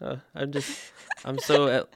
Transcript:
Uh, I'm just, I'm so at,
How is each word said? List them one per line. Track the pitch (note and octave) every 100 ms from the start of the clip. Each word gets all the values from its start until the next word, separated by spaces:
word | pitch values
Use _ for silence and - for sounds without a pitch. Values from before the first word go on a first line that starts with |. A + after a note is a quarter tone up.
Uh, | - C3+ -
I'm | - C#3+
just, | C#3+ C3+ C#4+ - - - - C#3
I'm | C3+
so | - D3 C#3
at, | B2 -